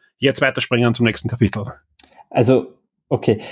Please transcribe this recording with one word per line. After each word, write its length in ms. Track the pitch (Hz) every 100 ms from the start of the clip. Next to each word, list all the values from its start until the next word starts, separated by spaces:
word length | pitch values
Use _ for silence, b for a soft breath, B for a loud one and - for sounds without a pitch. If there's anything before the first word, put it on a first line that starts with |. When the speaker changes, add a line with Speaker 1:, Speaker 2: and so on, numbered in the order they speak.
| _ -
Speaker 1:
jetzt 240 | 135 131
weiterspringen 520 | 135 131 - 123 120
zum 120 | 113 117
nächsten 240 | 107 -
Kapitel. 340 | 120 104 - 104 - _ _ B B B
Speaker 2:
Also, 440 | - 117 190 - _ _ _ -
okay, 320 | 131 - 107 B